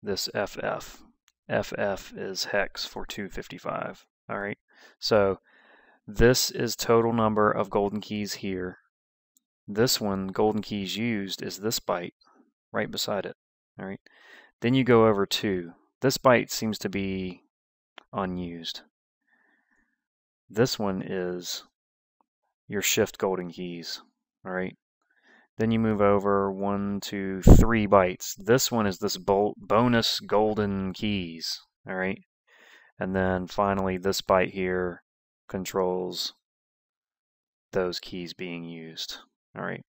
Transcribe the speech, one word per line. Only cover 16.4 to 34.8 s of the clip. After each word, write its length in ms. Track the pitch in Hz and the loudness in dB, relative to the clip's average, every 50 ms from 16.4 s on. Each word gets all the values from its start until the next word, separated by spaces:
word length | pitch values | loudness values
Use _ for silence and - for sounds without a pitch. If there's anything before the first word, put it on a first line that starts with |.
| 107 - | 2 -2
seems 300 | - - - 110 104 - | -6 -6 -4 -4 -4 -4
to 100 | - 104 | -4 -6
be 540 | 92 98 98 98 95 95 92 92 90 - _ _ _ _ _ _ _ _ _ _ _ - _ _ | -4 -4 -4 -4 -4 -4 -6 -8 -10 -12 _ _ _ _ _ _ _ _ _ _ _ -20 _ _
unused. 680 | - 107 98 95 90 90 90 85 85 85 82 82 - - - _ _ _ _ _ _ _ _ _ _ _ _ _ _ _ _ _ _ _ _ _ _ _ _ _ _ _ _ _ _ _ _ _ | -6 -4 -4 -4 -4 -6 -6 -8 -10 -10 -10 -10 -12 -12 -14 _ _ _ _ _ _ _ _ _ _ _ _ _ _ _ _ _ _ _ _ _ _ _ _ _ _ _ _ _ _ _ _ _
This 300 | - 107 117 131 - - | 0 0 2 2 2 -2
one 240 | 110 101 95 95 - | -2 -4 -2 -4 -6
is 600 | - 95 95 90 90 90 90 87 - - - - _ _ _ _ _ _ _ _ _ _ _ _ _ _ _ _ _ _ _ _ _ | -6 -4 -4 -4 -4 -6 -8 -8 -8 -10 -10 -12 _ _ _ _ _ _ _ _ _ _ _ _ _ _ _ _ _ _ _ _ _
your 140 | 110 101 | -6 -4
shift 380 | 95 - - - 110 - - - | -2 0 2 2 0 0 0 -2
golden 320 | - 98 95 92 90 87 | -2 0 0 -2 -4 -8
keys, 500 | 80 - 92 87 87 85 82 - - - - _ _ _ _ _ _ _ _ | -10 -10 -10 -10 -10 -10 -12 -12 -12 -14 -14 _ _ _ _ _ _ _ _
all 80 | 95 | -8
right? 240 | 92 92 92 92 - _ _ _ _ _ _ _ _ _ _ _ _ _ _ _ _ _ | -6 -6 -6 -6 -8 _ _ _ _ _ _ _ _ _ _ _ _ _ _ _ _ _
Then 140 | 110 113 | 0 2
you 60 | 113 113 | 2 2
move 220 | 113 110 110 101 | 2 2 2 4
over 500 | 104 101 101 101 98 101 101 98 98 98 | 4 4 4 4 4 2 2 2 2 0
one, 480 | 98 95 98 101 101 98 101 101 101 98 | -2 -4 -4 -4 -2 -2 -2 -4 -4 -6
two, 420 | - - - 101 98 95 95 95 92 | -6 -6 -8 -6 -6 -4 -6 2 10
three 420 | - - - 101 110 117 113 107 | 12 12 12 12 8 4 2 4
bytes. 480 | 98 104 101 92 90 92 - - - - - | 6 6 6 6 6 0 -4 -10 -12 -12 -10
This 340 | 98 95 113 135 - - | 2 2 4 4 4 2
one 160 | 123 117 107 101 | 0 0 0 0
is 100 | 92 - | 0 -2
this 200 | - 101 - 95 | -4 -4 -4 -4
bo-, 360 | 90 87 101 98 104 104 - - | 0 2 4 4 4 2 -2 -6
bonus 640 | 104 92 101 107 120 123 120 117 110 - - - | -4 2 4 4 4 6 4 4 2 2 -2 -4
golden 760 | 104 95 - 101 107 107 107 104 104 101 98 98 95 95 90 | -4 0 2 2 2 2 2 0 0 -2 -2 -2 -4 -4 -6
keys, 680 | - - 107 104 101 90 82 82 82 80 - - - - _ _ _ _ - | -4 -4 -2 -2 -2 -4 -6 -10 -10 -10 -10 -10 -10 -12 _ _ _ _ -10
all 80 | 98 | -6
right? 240 | 92 - 95 98 - _ _ _ _ _ _ _ _ - - - - _ _ _ _ | -4 -4 -4 -4 -6 _ _ _ _ _ _ _ _ -20 -20 -20 -20 _ _ _ _
And 160 | - 95 95 | -6 -2 0
then 300 | 95 95 92 92 92 90 | 0 2 2 0 0 -2
finally, 520 | 87 - - 104 101 98 98 95 95 92 92 | -6 -2 -2 0 0 0 0 -2 -2 -4 -2
this 240 | 87 98 95 - | -2 -2 -2 -2
byte 300 | - - 101 92 92 92 | 2 4 4 4 4 2
here 520 | 92 98 92 92 92 92 | -2 -4 -4 -2 -2 -2